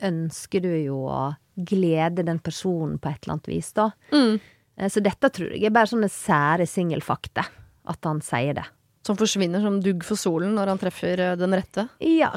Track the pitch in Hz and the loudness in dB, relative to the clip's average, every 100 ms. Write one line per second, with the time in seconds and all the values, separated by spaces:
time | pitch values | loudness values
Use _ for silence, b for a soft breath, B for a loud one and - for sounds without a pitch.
0 | 196 165 165 - - 196 180 165 143 135 | -4 -2 -4 -8 -4 -2 0 0 -2 -2
1 | 131 135 135 151 _ - 175 196 175 160 | -4 -2 -2 -6 _ -10 -2 2 4 4
2 | 165 175 170 165 - - 190 175 151 151 | 2 0 -2 -2 -4 -4 -2 0 -2 -4
3 | 147 147 - 156 - 165 165 - 214 - | -4 -6 -6 -6 -4 -6 -4 0 -2 -2
4 | _ 294 247 214 b b _ - 196 185 | _ 4 4 2 b b _ -6 -4 0
5 | 196 - 269 - 175 - 208 226 214 233 | 0 2 0 0 -6 -2 2 4 4 2
6 | 202 - - 156 143 170 170 - 175 156 | 0 -2 2 4 4 2 2 0 -2 -2
7 | - 120 - - - b b b - 165 | -2 -4 -4 -6 -6 b b b -10 -6
8 | 170 151 - 127 135 139 - - _ _ | -4 -4 -2 -2 0 -2 -8 -14 _ _
9 | - 196 214 196 180 180 208 202 190 180 | -4 0 0 2 0 2 0 2 0 0
10 | - 214 196 165 185 214 196 190 185 - | -2 -2 0 0 0 0 0 -2 -4 -4
11 | 175 180 180 180 185 190 185 - 226 - | -2 0 0 0 0 0 -2 -6 -6 -2
12 | 320 320 277 | 2 4 2